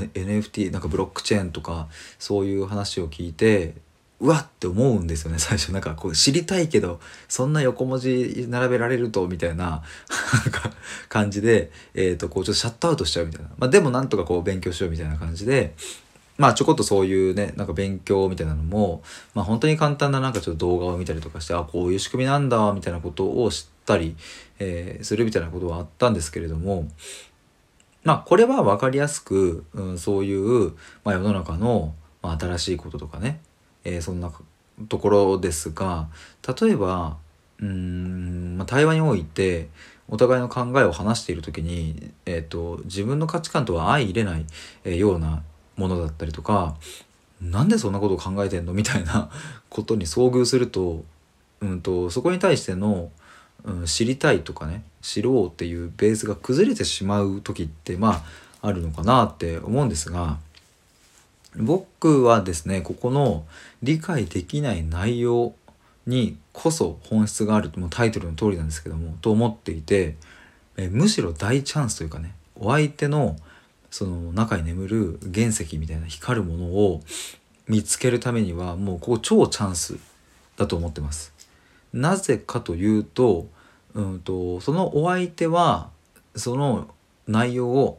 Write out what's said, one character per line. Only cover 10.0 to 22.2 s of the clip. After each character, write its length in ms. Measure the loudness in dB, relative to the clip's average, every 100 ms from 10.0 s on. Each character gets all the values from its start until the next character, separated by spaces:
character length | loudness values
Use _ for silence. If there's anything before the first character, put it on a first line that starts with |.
| -8
<laughs> 320 | -6 0 0
な 60 | 0
ん 20 |
か 220 | -4 -6 -10 -16 -16 -4
感 240 | 0 0
じ 100 | 0
で、 300 | 4 4 2 -10 -12
え 180 | -2 0
ー 60 | 0
と、 100 | -2
こ 140 | -2
う、 20 |
ち 60 | 0
ょ 20 |
っ 40 | 0
と 40 |
シ 80 | -2
ャ 20 |
ッ 40 |
ト 160 | 0 0
ア 20 |
ウ 60 | 0
ト 80 | 0
し 80 |
ち 60 | -2
ゃ 20 |
う 40 | -4
み 40 |
た 80 | -6
い 20 |
な。 80 | -14 -2
ま 100 | 6
あ、 20 |
で 100 | 6
も 120 | 6
な 100 | 0
ん 80 | 0
と 80 | -2
か 80 | 0
こ 140 | 0
う、 40 |
勉 160 | 0 -2
強 140 | -4
し 80 | -4
よ 60 | -4
う 40 |
み 60 | -2
た 80 | -4
い 20 |
な 100 | -4
感 180 | -4 -4
じ 100 | 0
で、 280 | 2 0 -6 -16 -16 _ _ _ 2
ま 120 | 4
あ、 40 |
ち 100 | 4
ょ 20 | 2
こ 80 |
っ 20 | 2
と 80 |
そ 200 | 2 2
う 20 | 4
い 260 | 2 2
う 20 |
ね、 200 | 0 -4 -4
な 80 |
ん 40 | -4
か 40 |
勉 280 | -2 -4 -4
強 280 | 0 2 2
み 80 | 0
た 80 |
い 40 | -2
な 80 | -2
の 80 |
も、 400 | 0 0 0 -2 -10 -20 -8
ま 100 | -4
あ、 20 | -2
本 160 | 2
当 60 | 2
に 80 | 4
簡 180 | 2 2
単 160 | 0
な 80 | 2
な 120 | 0
ん 20 |
か 80 | -2
ち 80 | -4
ょ 40 |
っ 40 | -2
と 100 | 0
動 120 | 2
画 80 | 0
を 100 | -2
見 80 | -4
た 80 |
り 80 | -6
と 80 | -8
か 100 | -12
し 80 | -4
て、 60 | -4
「あ、 80 |
こ 220 | -2 -2 0
う 80 |
い 20 | 0
う 40 |
仕 120 | -2
組 140 | -2